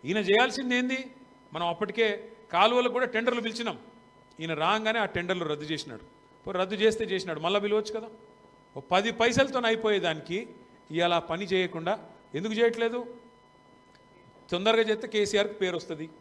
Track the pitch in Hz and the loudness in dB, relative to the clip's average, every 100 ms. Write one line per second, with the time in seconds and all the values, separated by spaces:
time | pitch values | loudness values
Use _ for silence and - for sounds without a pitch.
0 | 131 202 190 208 254 262 254 247 254 262 | -2 -2 4 6 4 2 0 0 0 -4
1 | 262 - - - - 160 170 170 208 202 | -6 -16 -20 -20 -12 -4 -4 -2 -4 2
2 | 220 202 - - - 170 214 247 247 247 | 0 0 -10 -20 -4 4 6 6 2 2
3 | 254 220 240 240 226 220 233 165 - - | 0 0 0 0 -2 -4 -6 -6 -14 -20
4 | - - - - 165 156 160 214 220 226 | -20 -20 -20 -10 -6 0 2 2 2 0
5 | 196 180 175 185 160 147 151 156 147 113 | 0 -2 -2 -2 -2 -4 -4 -6 -6 -14
6 | - - - - - 180 190 202 220 220 | -16 -20 -20 -16 -8 -4 -2 2 2 2
7 | 214 185 180 151 165 202 202 214 214 220 | -2 -4 -4 -4 0 0 2 0 -2 -8
8 | 220 - - - - - _ - - 180 | -10 -18 -20 -20 -20 -20 _ -16 0 2
9 | 214 226 233 247 269 262 233 226 220 202 | 2 2 2 4 2 2 0 0 2 2
10 | 170 156 151 180 226 - - - - 160 | 0 -4 -4 -6 -6 -16 -20 -20 -8 0
11 | 175 170 165 165 196 185 180 170 165 220 | 2 2 0 -6 0 0 0 -2 -4 -4
12 | - - - 143 208 220 233 226 233 240 | -6 -20 -10 -6 -2 2 2 2 -2 -2
13 | 240 - - - - - - - - - | -8 -14 -20 -20 -20 -20 -20 -20 -20 -20
14 | - - - - - 175 208 226 220 214 | -20 -20 -20 -20 -8 -2 2 4 2 0
15 | 220 214 202 208 208 208 185 175 - 156 | -2 -2 2 2 0 -2 -2 -2 -6 -10
16 | 160 - | -10 -16